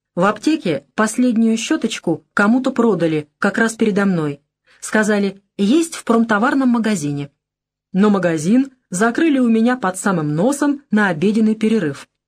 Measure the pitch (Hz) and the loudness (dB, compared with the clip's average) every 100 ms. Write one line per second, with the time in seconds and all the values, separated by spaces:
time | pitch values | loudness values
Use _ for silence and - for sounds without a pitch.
0 | _ - 196 208 - 311 190 143 _ - | _ -2 -2 0 -2 -2 -2 -6 _ -4
1 | 214 - 247 220 226 226 - 311 226 - | -2 0 0 2 0 0 -2 -4 -4 -6
2 | - 156 _ - 208 254 254 254 226 175 | -4 -4 _ 0 2 2 0 0 0 2
3 | 165 156 147 - 202 - 220 226 220 196 | 0 -2 -6 -4 -4 0 -2 0 0 2
4 | 196 175 151 143 _ _ _ _ - 220 | 0 0 -2 -6 _ _ _ _ -4 -2
5 | 208 208 196 196 _ - 202 311 330 - | 0 0 -2 -6 _ -2 2 2 0 -6
6 | - 226 226 208 254 294 262 233 220 202 | -2 0 2 2 0 0 0 0 0 -2
7 | 147 143 139 _ _ _ _ _ _ 185 | -4 -6 -10 _ _ _ _ _ _ 0
8 | 214 196 175 160 160 247 269 _ - 180 | 2 2 0 0 2 2 0 _ -10 -2
9 | 226 240 330 269 240 226 233 247 190 185 | 0 2 2 2 2 2 2 0 -4 -4
10 | 208 180 147 151 226 285 285 277 - 208 | -2 -2 -2 0 0 0 -2 -2 -2 0
11 | 202 160 190 220 214 220 220 226 160 135 | 0 0 0 2 0 0 0 0 -2 -8
12 | - _ | -16 _